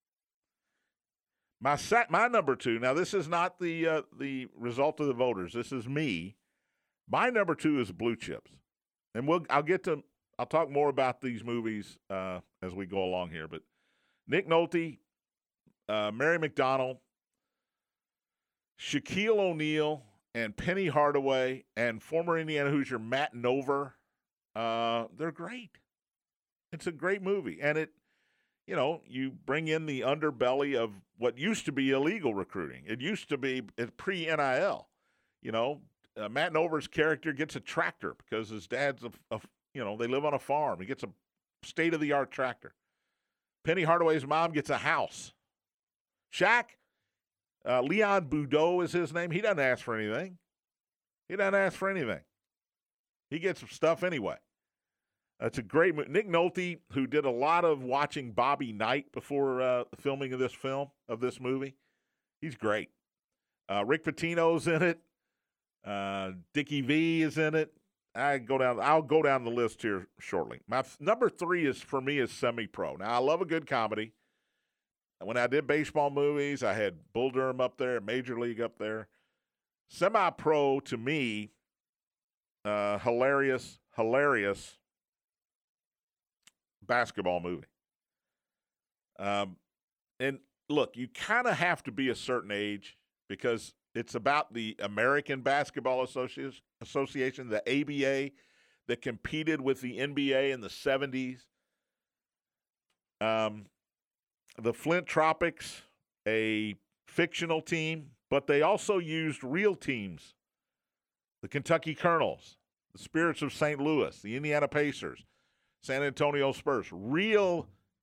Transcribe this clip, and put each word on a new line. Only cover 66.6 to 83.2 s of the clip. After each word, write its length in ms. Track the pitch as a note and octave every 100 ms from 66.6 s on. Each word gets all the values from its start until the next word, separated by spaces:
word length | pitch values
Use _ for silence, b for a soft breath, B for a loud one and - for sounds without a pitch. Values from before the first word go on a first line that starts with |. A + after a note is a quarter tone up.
| C#3+ D3
V 420 | B2+ D#3 E3 E3
is 140 | D#3 D3+
in 180 | D#3
it. 180 | D#3+ D#3 _ _ _ _
I 240 | - C#3 C#3
go 200 | A2+ C3+
down, 220 | B2+ A#2
I'll 220 | C3+ D#3
go 200 | C3+ D#3
down 220 | D3 C3+
the 60 | A#2
list 320 | A#2+ A2+ -
here 260 | A2+ F#2+ F#2+ -
shortly. 420 | - F#2 A#1 B1+ -
My 120 | B2
f-, 180 | - -
number 300 | D3+ A#3+ A3+
three 380 | - F3 F3+ C#3+
is, 140 | -
for 200 | - C3+
me, 180 | C3 D3
is 140 | A#2
Semi-Pro. 640 | - A#2+ A#2 G#2 - D#2+ D2+
Now, 140 | G#2
I 80 | A#2+
love 220 | C3+ E3+
a 40 |
good 200 | E3+ D#3+
comedy. 480 | C#3 C3 G#2+ G#2+ A2 _ _ _ _ _ _ _ _ _ _ -
When 140 | F#2+ A#2+
I 100 | A#2+
did 220 | C#3+ C3+
baseball 420 | D3+ C#3+ D#3 C#3+
movies, 540 | C#3+ D3 D3 C#3+ C#3+
I 80 | A2+
had 240 | G#2+ G2+ D#2+ -
Bull 180 | A#2 C3
Durham 300 | B2+ C3 B2+
up 160 | B2+ -
there, 240 | B2+ A#2+
Major 400 | G2+ B2+ B2 A#2
League 200 | A#2+ A2+
up 160 | A2+ -
there. 280 | G#2+ A2 G#2 _ _ _ _ _ _ _ _
Semi-Pro, 920 | - F#3 A3 F3 - D#3 D3+ C3+ C3+
to 160 | - A#2
me, 560 | B2 D#3 A#2+ G#2 G#2 _ _ _ _ _ _ _ _ _ _ _
uh, 340 | G#2 G#2 G#2 G2+
hilarious, 800 | B2 A#2+